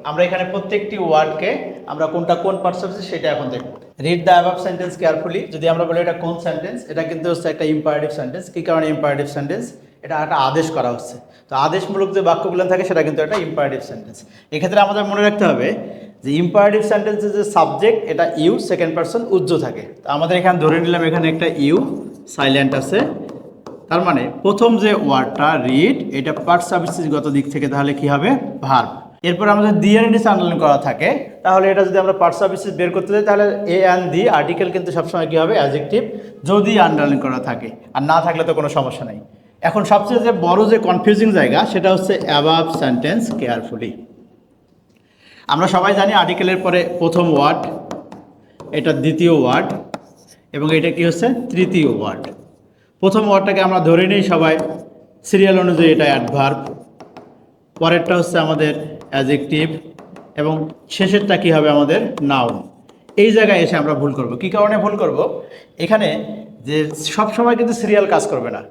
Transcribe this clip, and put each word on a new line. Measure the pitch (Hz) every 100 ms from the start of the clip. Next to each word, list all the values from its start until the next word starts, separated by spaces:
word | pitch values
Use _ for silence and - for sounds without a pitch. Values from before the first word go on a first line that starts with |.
আমরা | 147 156
এখানে | 175 185
প্রত্যেকটি | 180 190 - 208 208 208
ওয়ার্ডকে | 170 156 156 - 185 269 - - -
আমরা | 151 156
কোনটা | 170 170
কোন | 170 190 185
পার্টস | 180 180
অফ | 190
সেটা | 185 180 165 156
এখন | 147 131
দেখব। | 127 - - - -
"Read | 147
the | 175 165
above | 175 180 180 185
sentence | 175 180 -
carefully", | 160 151 180 185 -
যদি | 160 165
আমরা | 165
বলি | 170 165
এটা | 175
কোন | - 170 170
সেন্টেন্স, | 170 151 180 240 -
এটা | 156
কিন্তু | 165 165 175
হচ্ছে | 170 165
একটা | 151
ইম্পারেটিভ | 156 156 151 147 151
সেন্টেন্স। | 156 127 170 185
কী | 175
কারণে | 175 165 156
ইম্পারেটিভ | 147 147 139 143
সেন্টেন্স? | 151 143 196 240 - _ _
এটা | 147 156
একটা | 156
আদেশ | 156 131 151 160
করা | 160 123
হচ্ছে। | 120 - - - _ _
তো | 135
আদেশমূলক | 151 185 185 196 196
যে | 190
বাক্যগুলো | 170 170 180 180
থাকে | 185 185
সেটা | - 170
কিন্তু | 156 143
একটা | 151 208
ইম্পারেটিভ | 160 147 143 143
সেন্টেন্স। | - - - - - - _
এক্ষেত্রে | 151 175 202
আমাদের | 202 208
মনে | 202 202
রাখতে | 208 208
হবে | 180 127 135 220 - - - _
যে | 135
ইম্পারেটিভ | 151 175 208 202 214
সেন্টেন্সের | 214 208 208 208 208
যে | 202
সাবজেক্ট | 196 180 156 - 214 220
এটা | - 160 170 156 165
you, | -
সেকেন্ড | - 175 165
পারসন | 165 165 233 226
উজ্জ | 190 - 165
থাকে। | 131 107
তো | - - -
আমাদের | 147 165 180
এখানে | 185 180
ধরে | 151 165
নিলাম | 170 175
এখানে | 165 160 160
একটা | 160 165
you | - 143 190 269 - - - -
সাইলেন্ট | - 135 139 135
আছে। | 139 - 202 - - - - - - - - -
তার | 170
মানে | 175 139 123 -
প্রথম | 190 202 233 220
যে | 214
ওয়ার্ডটা | 190 143 131 131 - 151 156
রিড | 127 131 196 285 104
এটা | 135 156
পার্টস | 147 - 175 -
অফ | 180 165
স্পিচগত | - 156 151 151
দিক | 143 139
থেকে | 147 139
তাহলে | 139 143
কি | 139 143
হবে? | 143 185 269 - -
ভার্ব। | 135 131 113 - - -
এরপর | 170 175 208
আমাদের | 208 208
the | 180 190
এর | 214 226
নিচে | 220 220
আন্ডারলাইন | 196 175 165
করা | 156 143
থাকে, | 143 117 170 - - -
তাহলে | 185 190 196
এটা | 196
যদি | 185 190
আমরা | 185
পার্টস | 190 175 -
অফ | 196
স্পিচ | 185 202
বের | 160 180
করতে | 185 180
যাই | 208
তাহলে | 208 202
a | 208 202 208
and | 185 190 180 180 170
the | 226
আর্টিকেল | 160 147 170 185
কিন্তু | 180 175
সবসময় | 165 160 180 156
কী | 160
হবে? | 165
অ্যাডজেক্টিভ, | 214 139 143 143 202 220 - - -
যদি | 139 202 202 202
আন্ডারলাইন | 170 151 143 139
করা | 135 127
থাকে, | 131 117 117 - -
আর | 131
না | 143 160
থাকলে | 165 160
তো | 165
কোনো | 156 147
সমস্যা | 151 127 -
নাই। | 113 107 - - _ _
এখন | 165 214
সবচেয়ে | 185 208 - 240
যে | 233
বড় | 190 170 185
যে | 214 226
কনফিউজিং | 214 180 214 208 220
জায়গা | 190 131 147 214
সেটা | 190 185
হচ্ছে | 185 190
above | 190 - 147 151 165 160 -
sentence | 135 120 147 214 - -
carefully। | 123 117 110 113 110 - - - _ _ _ _ _ _ _ _ _ _ _ - -
আমরা | 147 185
সবাই | 180 190
জানি | 196 196
আর্টিকেলের | 208 170 180 185 185
পরে | 185 180 170 170
প্রথম | 165 170 170 143
ওয়ার্ড, | 143 175 - - - - - - - _ _ _ -
এটা | 151 143
দ্বিতীয় | 139 147 156 170
ওয়ার্ড | 156 123 143 190 - - - - _ _ _ _
এবং | 147 156 160
এটা | 165
কি | -
হচ্ছে? | 170 165 226 240 -
তৃতীয় | 170 185 185 143
ওয়ার্ড। | 107 104 92 - - - _ _ _ _ _
প্রথম | 190 214 214
ওয়ার্ডটাকে | 196 196 190
আমরা | 185 185
ধরে | 160 170 185
নিই | 202
সবাই | 185 165 160 156 - - - - _ _
সিরিয়াল | - 196 196 190
অনুযায়ী | 180 165 170
এটা | 156
অ্যাডভার্ব, | 147 135 117 143 135 - - - - _ - - - _ _ _ _ -
পরেরটা | - 170 170 180
হচ্ছে | 170 170
আমাদের | 156 151 151 139 - - -
অ্যাডজেক্টিভ | 139 135 143 139 151 156 156 - - - - - -
এবং | 151 156 156 - _
শেষেরটা | - 190 202 202 180
কি | 175
হবে? | 156 151
আমাদের | 147 143 180 226 -
নাউন। | 143 135 117 101 - _ _ _ - -
এই | 214
জায়গায় | 220 208 196
এসে | 165 160
আমরা | 147
ভুল | 143 143
করব। | 131 120 120
কী | 185
কারণে | 208 208 214
ভুল | 208 -
করব? | 170 - 202 - - - - -
এখানে | 170 214 208 - - - - -
যে | 131 151 151
সব | - - - 214
সময় | 220 240 233
কিন্তু | 233
সিরিয়াল | 226 214 208 196
কাজ | 165 -
করবে | 135 117
না | 104 101